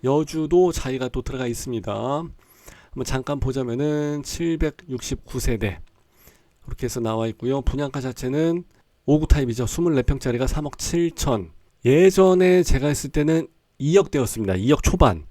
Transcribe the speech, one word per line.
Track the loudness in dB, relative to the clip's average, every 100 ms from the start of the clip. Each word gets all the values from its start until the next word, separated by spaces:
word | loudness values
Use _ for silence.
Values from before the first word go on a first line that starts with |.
여주도 | 2 0 0 -4 2 4 4
자이가 | 0 -4 -4 -4
또 | -6
들어가 | -6 -4 -4
있습니다. | -6 -6 -6 -4
한번 | -4 -2 -4 -6 -14 _ _ -20 -20 _ -10
잠깐 | -4 -4 -4 -4
보자면은 | -2 -2 -4 -2 -2 -2 -2 -6
칠백육십구 | -8 -6 -4 -2 -2 -4 -12 -10 -8 -10 -8 -4
세대 | -2 -2 -2 -6 -14 _ _ _ _ _ _ _
그렇게 | -14 -8 -6
해서 | -4
나와 | -4 -2 -4
있고요. | -4 -4 -2
분양가 | -2 -4 -6 -6
자체는 | -8 -6 -4 -2 0 -2 -6 _ _ _ 0
오구 | 2 4
타입이죠. | 2 2 -2 -4
스물네 | 0 2 2
평짜리가 | 2 0 0 0 0
삼억 | -2 -6 -8
칠천. | -4 0 -2 -2 -2 0 -4 -14 _ _
예전에 | 4 6 6 6 4 6 6 4
제가 | 4 2 2
했을 | -2 -4
때는 | -2 0 0 -2 _ _ _
이억 | 4 4 4
대였습니다. | 0 -2 -2 -2 0
이억 | 2 2
초반. | 4 4 4 2 -8